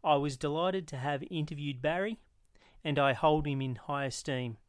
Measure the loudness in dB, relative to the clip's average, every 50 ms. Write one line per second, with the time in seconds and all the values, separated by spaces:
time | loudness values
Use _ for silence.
0 | 6 4 4 4 4 0 -2 -2 -2 -2 0 0 0 0 0 -2 -6 -6 -8 -4
1 | -2 -2 -2 -4 -6 -6 -4 -4 -4 -4 -6 -6 -6 -6 -6 -2 -2 -2 0 0
2 | -2 -4 -4 -8 -12 _ _ _ _ _ _ -20 -20 -20 _ -8 -4 -2 2 4
3 | 4 4 4 4 4 4 4 4 2 0 0 0 -2 -2 -4 -6 -6 -4 -4 -2
4 | -2 -4 -6 -6 -4 -4 -4 -2 -4 -4 -8 -10 _